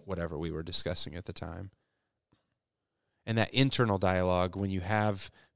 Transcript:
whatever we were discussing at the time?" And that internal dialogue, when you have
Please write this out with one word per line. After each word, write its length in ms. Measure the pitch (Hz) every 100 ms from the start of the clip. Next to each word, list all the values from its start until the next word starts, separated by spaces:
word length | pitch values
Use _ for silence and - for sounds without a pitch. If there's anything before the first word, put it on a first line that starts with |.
whatever 320 | - 87 85 76
we 120 | 82
were 120 | 78
discussing 520 | 82 - 82 - -
at 100 | 82
the 80 | -
time?" 380 | - 85 85 95 - _ _ _ _ _ _ _ _ _ _ _ _ _ _ 110
And 120 | 113
that 140 | 104
internal 440 | 120 135 - 117 98
dialogue, 580 | 92 92 92 90 90 95
when 140 | 98
you 100 | 95
have 500 | 90 107 107 101 - - _